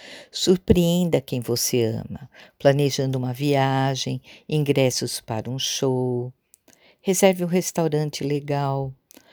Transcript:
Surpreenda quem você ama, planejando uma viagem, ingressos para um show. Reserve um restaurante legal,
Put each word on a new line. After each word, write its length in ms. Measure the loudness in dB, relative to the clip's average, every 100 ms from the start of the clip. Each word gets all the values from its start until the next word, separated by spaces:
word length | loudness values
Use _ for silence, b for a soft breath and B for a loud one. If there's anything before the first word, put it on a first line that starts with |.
| B B B
Surpreenda 880 | -4 2 2 4 4 4 2 2 0
quem 180 | -2 -6
você 440 | -2 -2 0 2
ama, 460 | 2 -2 -6 -12 -16 B B _
planejando 600 | 2 4 2 0 -2 -2
uma 160 | -4
viagem, 880 | -2 0 2 2 2 0 -2 -4 -6 B B B
ingressos 720 | -2 2 4 2 2 -6 -8
para 280 | -8 -6 -6
um 100 | -6
show. 720 | -6 -2 0 0 -2 -2 -6 -12 _ _ _ b b b
Reserve 420 | -2 4 4 4
um 40 | 0
restaurante 760 | 0 0 0 0 0 -2 -4
legal, 720 | -4 -4 -2 -2 0 -2 -4 -10 _ B B